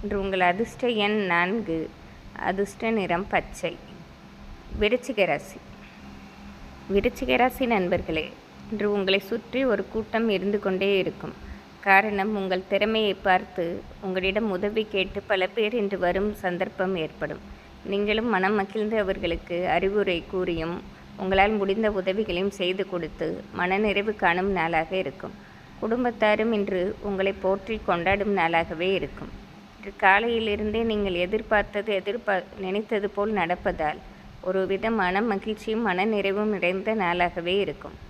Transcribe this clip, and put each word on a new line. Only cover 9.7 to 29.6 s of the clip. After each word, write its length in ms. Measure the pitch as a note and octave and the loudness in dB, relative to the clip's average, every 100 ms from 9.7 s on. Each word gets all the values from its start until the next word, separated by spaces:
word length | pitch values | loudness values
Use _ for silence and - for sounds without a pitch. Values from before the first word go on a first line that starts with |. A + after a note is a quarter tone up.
| G3+ G3 | 0 0
கூட்டம் 420 | A3 G#3+ A3 A3+ | -6 -2 0 2
இருந்து 300 | F#3+ F#3+ G3+ | 2 0 0
கொண்டே 380 | G3 F#3 G3 G3 | 0 0 2 2
இருக்கும். 360 | F3 - - - - - - - | 0 -4 -12 -12 -14 -14 -16 -8
காரணம், 560 | G3+ F#3+ G#3+ G3+ G3 G#3+ | 6 6 6 0 0 0
உங்கள் 320 | F#3+ F#3 F#3 | 0 0 2
திறமையை 440 | G3 G#3 A3 G#3+ | 2 4 4 2
பார்த்து 680 | F#3+ G3+ F#3 G3 - E3+ F#3+ - - | 2 4 4 2 -4 -2 -4 -10 -8
உங்களிடம் 500 | G3 F#3 F#3 G3+ A3 | -2 0 2 2 0
உதவி 360 | F#3 G#3 A3 G#3+ | 0 0 0 -2
கேட்டு 300 | G3 F#3+ G3+ - | 0 -2 -4 0
பல 200 | G3 F#3 | 2 2
பேர் 260 | G#3 G#3+ | 2 2
இன்று 260 | A#3+ G3+ G3 | 2 0 2
வரும் 340 | F3 F#3 G#3 | 2 2 0
சந்தர்ப்பம் 640 | G#3 F#3+ F3 F#3+ - F#3 F#3 | -2 -2 -2 -4 0 0 0
ஏற்படும். 440 | D#3 - D3+ D#3+ - - - - - | -2 -4 -6 -6 -12 -18 -18 -14 -4
நீங்களும் 440 | G3+ G#3 G#3+ A#3+ | 0 2 2 2
மனம் 240 | G3 F#3+ | 2 2
மகிழ்ந்து 460 | G#3+ G3 A3 G#3+ A3 | 2 0 -2 0 0
அவர்களுக்கு 680 | F#3+ F#3+ F3 E3+ - F3 F3+ | 0 0 -2 -4 -4 -2 2
அறிவுரை 560 | E3 G3 G#3 G3 E3+ - | 2 2 2 2 0 -2
கூறியும் 500 | F#3+ F3+ E3 D#3+ F3 - - - - | -2 -2 -2 -2 -6 -10 -18 -20 -6
உங்களால் 340 | F#3+ G3 G3+ | 0 4 4
முடிந்த 400 | G#3+ G3 G3+ A3 | 4 2 2 2
உதவிகளையும் 600 | G3+ F#3 F#3+ G#3+ F3 G3 | 2 0 0 0 0 -2
செய்து 380 | G3 F3+ F#3+ F#3+ | 0 -2 0 -2
கொடுத்து 540 | F3+ E3+ - E3 F3+ - | -4 -6 -4 -4 -4 -6
மனநிறைவு 640 | - F3+ F#3+ G#3+ G3 G#3 G#3 | -2 0 2 2 2 0 2
காணும் 360 | F#3 F3 G3 | 2 2 2
நாளாக 440 | F#3 E3 E3 E3 F#3 | 0 2 0 0 -2
இருக்கும். 360 | F3+ - - - - - - - | -4 -6 -12 -12 -20 -20 -20 -6
குடும்பத்தாரும் 680 | A3+ A#3+ A#3+ A3+ G#3+ G#3+ A3 | -2 0 0 2 4 4 4
இன்று 440 | A3 G3+ F#3+ F3+ - | 2 0 0 -2 -2
உங்களை 320 | G3+ F#3+ F#3+ G3 | -4 0 0 2
போற்றி 380 | F#3 G3 G3 A3 - | 0 0 -2 -6 0
கொண்டாடும் 520 | E3+ E3+ G3+ G3+ G3 | 0 2 2 2 2
நாளாகவே 560 | E3 E3 E3 D#3+ F3+ | 4 2 0 0 0
இருக்கும். 360 | F#3+ C#3+ - - - - - | 0 -2 -8 -12 -14 -18 -20